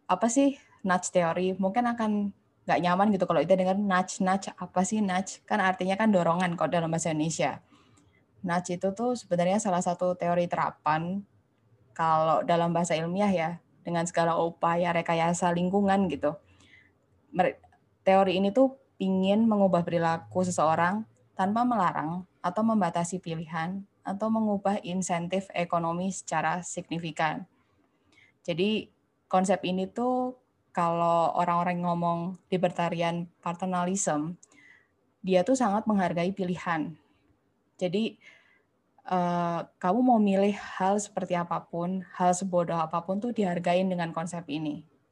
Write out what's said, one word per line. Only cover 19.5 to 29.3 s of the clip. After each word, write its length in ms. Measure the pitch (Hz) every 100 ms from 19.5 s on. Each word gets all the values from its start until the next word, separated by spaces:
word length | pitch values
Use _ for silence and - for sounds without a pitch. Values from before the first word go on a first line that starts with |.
| 208 190 175 170
perilaku 560 | 170 165 165 - 180
seseorang 640 | 185 175 156 160 170 208 220 _ _ -
tanpa 300 | 190 220 247
melarang 580 | 233 175 147 147 175 185 _
atau 240 | 180 185 226
membatasi 540 | 220 175 165 170 180
pilihan 600 | 170 165 160 165 165 196 196 _
atau 240 | - 196 220
mengubah 560 | 226 220 202 196 208
insentif 640 | 170 185 175 175 175 190 196 -
ekonomi 560 | 175 170 165 170 190
secara 480 | 185 - 160 147 175
signifikan. 880 | 175 - - 170 170 147 156 160 180 _ _ _ _ _ _ _ _ _
Jadi 480 | - 165 202 214 - _ _ _ -